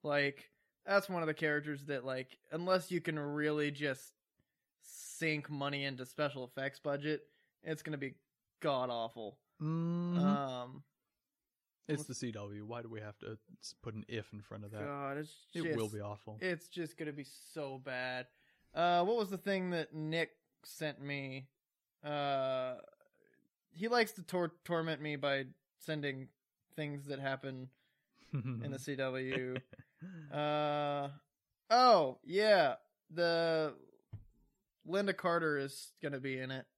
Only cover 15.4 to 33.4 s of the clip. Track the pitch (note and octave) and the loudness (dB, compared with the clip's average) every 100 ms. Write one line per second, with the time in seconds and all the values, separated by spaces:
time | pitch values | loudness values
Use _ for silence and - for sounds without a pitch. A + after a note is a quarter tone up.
15.4 | - F3 E3 C#3 A2 G#2 G2+ G#2 - A2 | -12 -6 -2 0 -2 -4 -6 -8 -10 -4
16.4 | F#3 E3+ - F3+ D#3+ - D#3 D3 C3+ - | -2 -2 -6 -8 -8 -6 -8 -6 -12 -16
17.4 | - D#3+ C#3 C3+ C3+ B2+ B2+ B2+ B2 _ | -12 -8 -6 -6 -6 -4 -2 -4 -8 _
18.4 | _ _ _ - F3 F3 F3+ A#3 G3+ F#3+ | _ _ _ 2 6 6 6 2 0 -2
19.4 | G3+ G3 F#3 F3 D#3 D#3 D#3 E3 D#3 _ | 0 0 2 0 -2 -4 -2 0 -2 _
20.4 | _ _ - - D#3 - C#3 C#3+ C3+ C3+ | _ _ -20 -6 -6 -4 -6 -4 -4 -8
21.4 | C3+ _ _ _ _ _ D3 D3 C#3+ C#3 | -12 _ _ _ _ _ -4 0 2 2
22.4 | C3 C3 B2+ B2+ - _ _ _ _ B1 | 2 0 -2 -6 -14 _ _ _ _ _
23.4 | _ _ _ E3 A3 A#3+ A3 - E3 F3+ | _ _ _ -4 2 4 4 0 -2 0
24.4 | E3+ - - E3+ E3 D3+ D3+ D3 C#3+ C#3 | 0 -2 0 0 2 -2 -2 0 2 2
25.4 | C3 - _ _ - D3+ C#3+ C3+ C3 _ | 0 -10 _ _ -6 -2 -2 -4 -10 _
26.4 | _ _ _ - D3 C#3+ C#3+ C3+ C3+ C3+ | _ _ _ -6 -4 -4 -6 -4 -2 -2
27.4 | C3+ C3 B2+ _ _ _ _ _ - C#3+ | -4 -8 -10 _ _ _ _ _ -4 -2
28.4 | A#2 A#2+ A#2 C3+ C3 C3+ C3 C3 C3 C3+ | -2 -4 -4 -4 -4 -2 0 0 -2 -2
29.4 | B2+ B2+ - - - _ F3+ F3 D3+ D3 | -2 -4 -6 -20 -20 _ -14 -14 -6 -2
30.4 | D3 D3+ D3+ D3 D3 C#3+ C#3+ D3 _ _ | 2 2 2 2 0 0 -4 -8 _ _
31.4 | _ _ _ A#3 B3+ G3+ C#3 B2+ C3+ F#3 | _ _ _ 8 10 10 8 0 -2 4
32.4 | G#3+ G3 C#3+ - _ _ _ D#3 E3+ E3+ | 8 8 8 4 _ _ _ 2 4 4